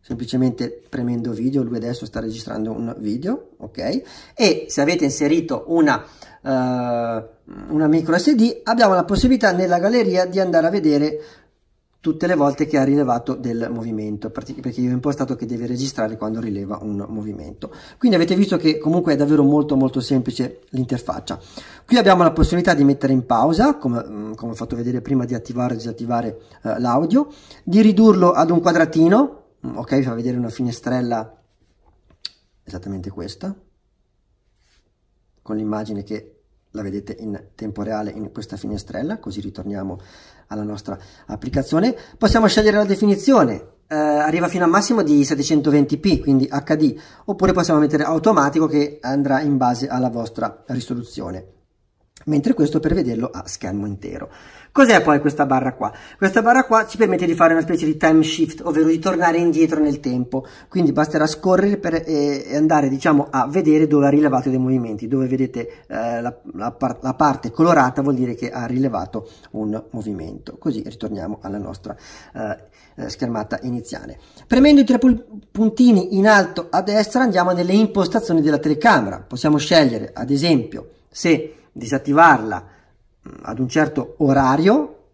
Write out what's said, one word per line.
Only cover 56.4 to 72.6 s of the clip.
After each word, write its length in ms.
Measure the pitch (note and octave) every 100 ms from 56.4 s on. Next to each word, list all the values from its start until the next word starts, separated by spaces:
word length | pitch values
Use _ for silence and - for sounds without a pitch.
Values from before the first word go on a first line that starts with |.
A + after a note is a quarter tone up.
barra 240 | A3 B3+ B3+
qua 200 | A3 A3
ci 120 | G3
permette 280 | G#3 F3+ E3
di 80 |
fare 200 | E3 E3
una 80 | E3
specie 240 | D#3+ E3 D#3
di 100 | D3+
time 260 | D#3+ D#3+
shift, 360 | D#3 D#3+ D#3+ - E3+
ovvero 240 | D#3 D#3+
di 100 | E3
tornare 380 | F#3+ E3+ F3 E3
indietro 420 | E3+ D#3 D#3+ D#3
nel 220 | D3 C3+
tempo. 440 | C3+ B2 B2 C3+ - - -
Quindi 240 | F#3 D#3+
basterà 340 | - - D3+ D#3
scorrere 520 | - F#3 F#3 G3+ G3+
per, 260 | F3 E3 D#3+
e, 380 | D3+ C#3+ C#3 -
e 100 | C#3
andare, 320 | D#3 D3+ C#3
diciamo, 400 | C3+ E3+ C#3+ C#3+
a 160 | C3 A#2
vedere 400 | F3+ D#3 D3+ D3+
dove 180 | D3 C#3
ha 40 |
rilevato 400 | C#3+ D3+ C3 C3
dei 100 | C3
movimenti. 480 | B2+ C3 A#2 G#2+ A#2
Dove 200 | C3+ B2+
vedete, 580 | C3 C3 A#2+ A#2 - _
eh, 340 | A2+ A#2 A#2
la, 160 | A#2+ - -
la 180 | F2+ A2+
par-, 260 | - B2+ A#2+
la 120 | C3
parte 380 | C3 D3+ C3+ A#2
colorata 500 | - E3 E3 B2+ C3+
vuol 140 | C#3 B2+
dire 200 | B2 A2+
che 160 | B2
ha 140 | B2+ A#2+
rilevato 640 | B2 C3+ G#2 F2 A2 G#2 - -
un 300 | G#2+ G#2+ G#2+ -
movimento. 640 | A#2 G#2+ F#2+ - G#2 - -
Così 260 | D#3 A2 -
ritorniamo 540 | - A2 G2+ F#2+ G#2+
alla 160 | - G#2
nostra, 380 | F#2+ F#2 - - - - - -
eh, 220 | G#2+ -